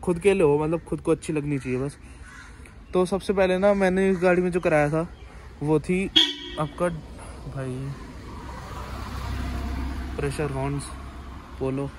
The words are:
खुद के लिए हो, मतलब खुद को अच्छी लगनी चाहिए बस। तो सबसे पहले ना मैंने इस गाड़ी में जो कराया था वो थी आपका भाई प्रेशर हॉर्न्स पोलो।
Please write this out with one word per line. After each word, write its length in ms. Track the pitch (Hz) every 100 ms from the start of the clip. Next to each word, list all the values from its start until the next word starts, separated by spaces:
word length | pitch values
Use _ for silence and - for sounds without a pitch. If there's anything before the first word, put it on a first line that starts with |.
खुद 180 | - 175
के 140 | 196
लिए 100 | 196
हो, 200 | 160 147
मतलब 180 | 156 165
खुद 200 | - 131
को 100 | -
अच्छी 220 | 156 -
लगनी 260 | 156 147 143
चाहिए 200 | 127 127
बस। 180 | 139 - - - - - - - - - -
तो 120 | 185 180
सबसे 280 | 190 -
पहले 240 | 196 190 185
ना 160 | 202
मैंने 360 | 202 190 185 190
इस 80 | 190
गाड़ी 240 | 180 175
में 100 | 180
जो 80 | 175
कराया 300 | 170 156 147
था 240 | 160 175 - - - - -
वो 160 | 147 156
थी 300 | 147 185 190 - 294 - - -
आपका 300 | 156 - 175 160 - - - - - 131
भाई 340 | 131 127 135 139 - - - - - - - - - - - - - - - - - - - - - -
प्रेशर 320 | 143 139 151
हॉर्न्स 340 | 135 139 143 131 - - - - - - -
पोलो। 300 | 135 135 139